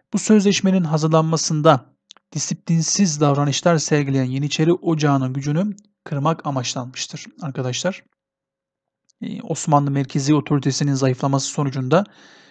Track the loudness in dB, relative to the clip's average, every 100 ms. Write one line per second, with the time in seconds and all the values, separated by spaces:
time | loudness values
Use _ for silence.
0 | _ -4 2 4 4 2 2 2 2 0
1 | 2 2 2 0 -2 2 4 4 2 _
2 | _ -20 _ -10 -8 -8 -2 -2 0 0
3 | 0 2 2 2 0 0 2 2 2 0
4 | 0 0 -2 -2 -4 0 2 2 0 0
5 | 2 2 0 -4 -2 -2 -2 -6 _ _
6 | -8 -4 -2 -2 -4 -6 -6 -8 -10 -12
7 | -12 -12 -16 -12 -10 -6 -6 -4 -6 -6
8 | -12 _ _ _ _ _ _ _ _ _
9 | _ _ -12 -10 -8 -6 2 2 2 0
10 | -2 -2 2 2 2 0 0 0 0 2
11 | 0 0 0 0 -2 -4 -4 -4 0 2
12 | 0 -6 -20 -20 _